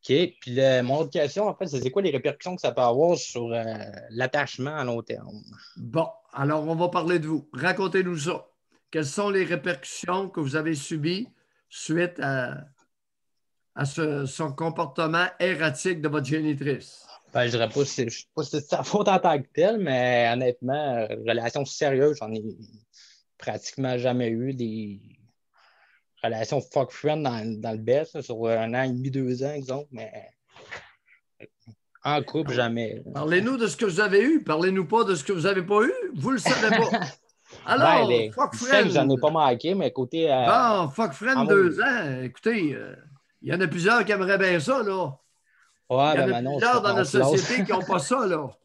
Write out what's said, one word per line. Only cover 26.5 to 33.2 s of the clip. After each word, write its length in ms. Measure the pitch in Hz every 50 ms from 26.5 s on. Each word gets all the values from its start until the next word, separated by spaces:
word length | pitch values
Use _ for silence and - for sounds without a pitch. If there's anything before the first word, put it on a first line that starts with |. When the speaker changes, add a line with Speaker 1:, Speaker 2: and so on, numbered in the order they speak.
| - 139 123
Speaker 1:
fuck 280 | - - 151 135 -
friend 320 | - - - 147 151 156 151
dans, 380 | 139 120 113 110 113 113 104
dans 120 | 107 117 113
le 60 | 110 110
best, 320 | 113 123 143 156 - _
là, 80 | 160 127
sur 240 | - 123 110 117
un 260 | 113 113 113 110 113 117
an 120 | 123 131
et 40 | 131
demi, 220 | 127 123 127 139
deux 340 | 131 135 131 123 127 123 131
ans, 80 | 139 147
exemple, 360 | 147 135 127 131 139 147 147 135
mais 180 | 113 110 107 - 110 98 - _ _ _ _ _ - - - - - - - _ _ _ _ _ _ _ _ _ _ - - _ _ _ - 110 _ _ _ _ _ _
en 180 | 139 147 151 139
couple, 300 | - - 156 160 143 127
Speaker 2:
Alors, 120 | 120 123
Speaker 1:
jamais. 380 | 117 117 117 117 110 104 113 - - -
Speaker 2:
parlez-nous 460 | 139